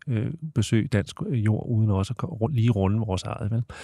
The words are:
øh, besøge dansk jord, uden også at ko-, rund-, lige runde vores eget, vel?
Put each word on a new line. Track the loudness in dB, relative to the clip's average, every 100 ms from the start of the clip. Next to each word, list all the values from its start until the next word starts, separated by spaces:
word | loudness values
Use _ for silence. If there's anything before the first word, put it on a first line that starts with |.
| -4
øh, | -2 -2 -6 -4 -2
besøge | 2 2 2
dansk | 0 -2 -6 -4
jord, | 0 2 0 0
uden | 2 4
også | 2 0
at | -4
ko-, | -6
rund-, | -2 0
lige | 2 2
runde | 4 4 2
vores | 0 -2
eget, | -4 -6 -2
vel? | -2 -4 -10